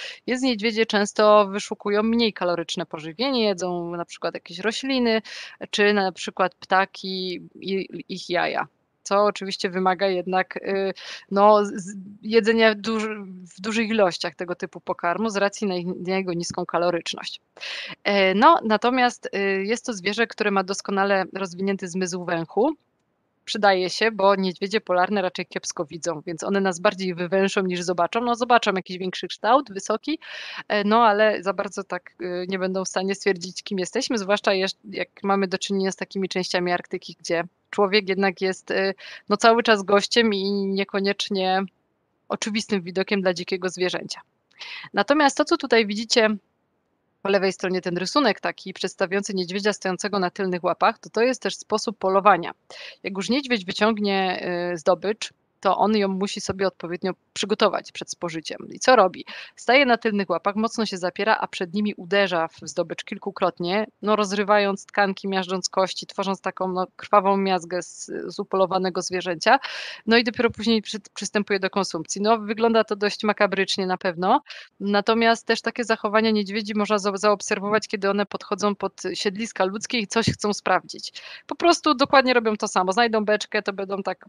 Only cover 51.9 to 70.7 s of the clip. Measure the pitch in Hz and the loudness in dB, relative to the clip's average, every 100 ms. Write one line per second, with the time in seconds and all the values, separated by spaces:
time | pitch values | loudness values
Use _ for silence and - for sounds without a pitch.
51.9 | 208 190 190 196 180 170 - _ - - | -4 0 4 6 4 2 -12 _ -18 -18
52.9 | - - 190 180 247 269 233 180 196 214 | -12 -10 -6 -2 -2 0 -4 -4 0 0
53.9 | 214 208 196 190 180 - 175 175 175 175 | 2 0 0 0 -2 -4 -4 -4 -2 2
54.9 | 180 185 220 - _ _ _ 196 - 196 | 2 0 -4 -8 _ _ _ 0 2 4
55.9 | 214 196 190 202 - - 190 190 - 170 | 4 2 0 -4 -6 -6 -2 -2 -2 -10
56.9 | 175 190 175 _ - 196 208 214 - - | -6 -4 -6 _ -8 -4 2 2 2 -8
57.9 | - - - 175 160 156 - - - - | -14 -14 -10 -8 -8 -10 -12 -14 -4 4
58.9 | 254 185 160 - - - - - 254 269 | 6 6 2 -14 -16 -18 -10 2 4 6
59.9 | 226 233 208 190 170 202 202 226 - 214 | 4 2 0 0 -2 -2 -2 -2 -2 -4
60.9 | 190 180 - 202 220 - - 185 190 208 | -4 -6 -2 0 0 0 -6 -6 -2 -2
61.9 | - 175 196 196 175 160 - 160 - 165 | -4 -2 2 2 2 -2 -6 -10 -4 -4
62.9 | 175 - 202 - - 185 - 175 196 214 | -4 -10 -10 -8 -2 -2 -2 -2 -2 -2
63.9 | - 202 214 208 196 196 208 202 196 - | -6 0 0 0 -2 2 2 2 -2 -6
64.9 | - 202 190 196 190 180 185 - - 185 | -2 0 0 -4 -4 -2 -4 -4 -2 -2
65.9 | - - - 196 190 185 - 185 180 180 | -2 -12 -6 -4 -4 -6 -6 -4 -2 -4
66.9 | - - 208 190 196 196 185 170 180 170 | -8 2 4 4 2 2 0 -2 -6 -8
67.9 | - - - 175 175 202 190 185 185 185 | -12 -10 -10 -8 -8 -4 0 2 2 -2
68.9 | 180 175 185 175 170 - 262 - - - | -2 -4 -4 -4 -2 4 2 2 -12 -12
69.9 | - - 226 240 226 240 - 214 | -8 2 4 4 0 -2 0 0